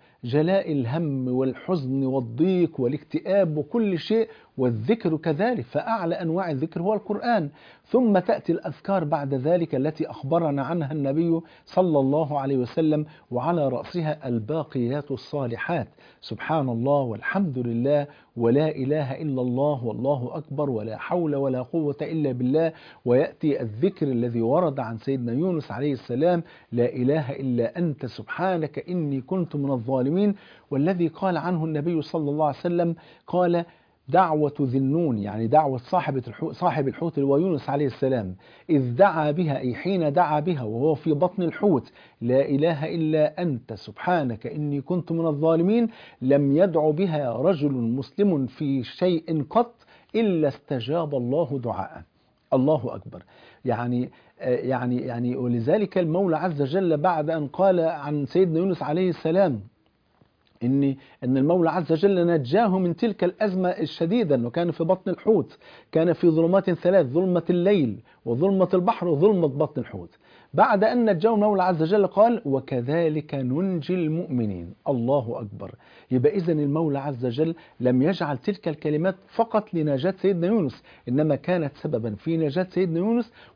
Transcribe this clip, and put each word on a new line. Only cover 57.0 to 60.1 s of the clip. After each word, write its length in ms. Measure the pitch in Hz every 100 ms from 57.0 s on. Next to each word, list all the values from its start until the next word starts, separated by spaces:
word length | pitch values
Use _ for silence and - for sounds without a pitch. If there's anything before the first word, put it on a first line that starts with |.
| 175 165 151
أن 160 | 160 143
قال 340 | - 196 180
عن 460 | 160 160 143 147 139
سيدنا 320 | 175 185 160
يونس 240 | 190 175
عليه 260 | 135 156 185
السلام 520 | 165 160 175 190 117 98 _ _ _ _